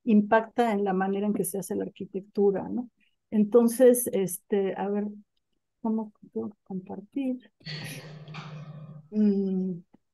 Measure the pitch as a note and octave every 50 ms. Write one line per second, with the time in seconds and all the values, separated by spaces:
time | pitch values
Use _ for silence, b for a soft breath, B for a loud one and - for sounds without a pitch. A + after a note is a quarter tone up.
0 | - A#3+ G#3+ G#3 G#3 G#3 A3+ A3 A3 A3+ - - A#3+ A3+ G#3 G3+ G3+ G3 F#3 F#3
1 | F#3+ G3 G3 G3 G#3 G#3+ G3+ G3+ F3+ - - G3 F3 - G3+ G3 F#3+ F#3+ - -
2 | G3 - - F#3+ G3 - - G#3+ G3+ G3+ F#3+ F#3 - F3+ G3+ A#3 B3+ - _ _
3 | _ _ _ _ _ - - G#3+ G#3+ G#3 - A#3+ A#3+ A#3 A#3 - C4 A#3+ A#3+ A#3+
4 | - - - G3 F#3+ F3+ - - _ - G#3+ G3+ F#3+ F#3 - F#3 F#3 G3+ G3+ G#3
5 | G#3 G#3 G#3 G#3 - _ _ _ _ _ _ _ _ _ _ _ - A3 A3 A3
6 | A3 G#3+ _ _ - - - A3 A3+ A3 - _ _ - F#3+ F#3 F#3 - G3 F#3+
7 | G3+ - - C#4 C4+ B3+ B3+ B3+ - - _ _ B D#3 D3+ B B D3+ C#3+ B
8 | B B B B - - - - - - - - - - - - - - - -
9 | - - G#3 G#3+ G#3+ G#3 G3 G3 G3 F#3+ F#3+ F#3 F#3 F#3+ F3+ E3+ - _ _ -
10 | _ _